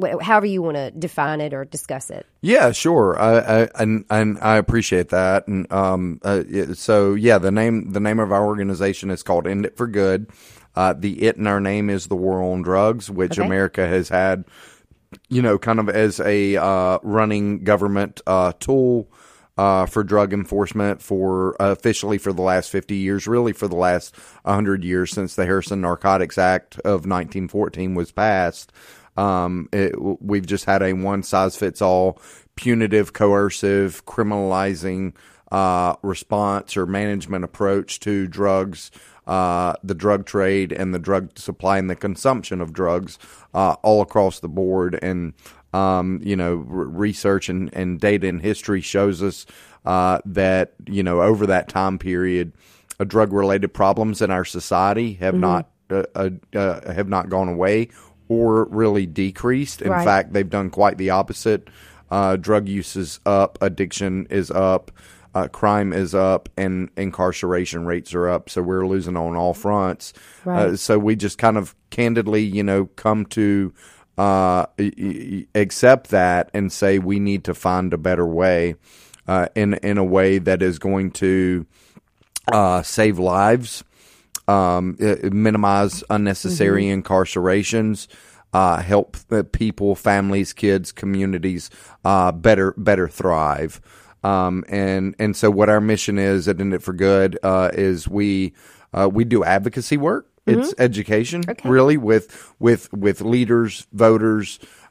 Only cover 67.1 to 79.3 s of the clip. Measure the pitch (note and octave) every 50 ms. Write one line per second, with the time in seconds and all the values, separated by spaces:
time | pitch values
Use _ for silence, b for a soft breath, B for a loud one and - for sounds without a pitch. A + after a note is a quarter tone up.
67.1 | E2 - F#2 F#2 F2 - - F2+ F2+ F2+ F#2 - - E2+ E2+ F2 F2 F2+ F2+ -
68.1 | F2 F2 F2 F2 F2+ F2 - - - F#2 F2+ F2 F#2 F#2 F#2 F#2+ F#2+ F#2+ E2+ F2
69.1 | F2+ F2 E2 E2+ E2+ F2 F2 F2+ E2+ - - G2+ G#2 G2+ F#2+ F#2 F2+ - - -
70.1 | - B B B B B B F3+ F3+ C3+ G#2 F#2 F2+ G2+ - - A2 G#2 G#2 G#2+
71.1 | A2 G#2 G2+ G2 - - - A2+ G#2+ G#2+ F#2+ - - _ _ - - - A#2+ A#2
72.1 | A2+ A#2 G#2 G#2+ G#2+ G#2+ A2 G2+ F#2+ G#2 G2+ G2+ G2 G2 F#2+ - _ - - A2
73.1 | G#2+ G#2+ G2+ - - A2 G#2+ G2+ G2+ G2+ G2 F2+ - b b b b b b b
74.1 | _ - G2 G2+ F#2+ F#2+ F#2 F#2 F2+ F2+ - - _ - G#2 G2+ - - F#2+ G2
75.1 | E2 - - - F#2+ F#2+ - - - G#2 G#2 G2 - - - B2 C3+ C3+ - -
76.1 | G#2 F#2+ F2+ F2+ F2+ F2+ E2+ - - G2+ G2 F#2 - - G2+ G2 G2 G2 F#2 F#2
77.1 | G2+ G2+ G2+ G2+ G2+ F#2+ - F2+ E2+ - - F#2 F2+ F#2 F#2 F2+ E2+ D#2+ D#2+ F#2
78.1 | F2+ E2+ F2 E2+ E2 E2+ F2+ F#2 F2+ E2+ E2+ F2 D#2+ - b b b b b b
79.1 | b b b -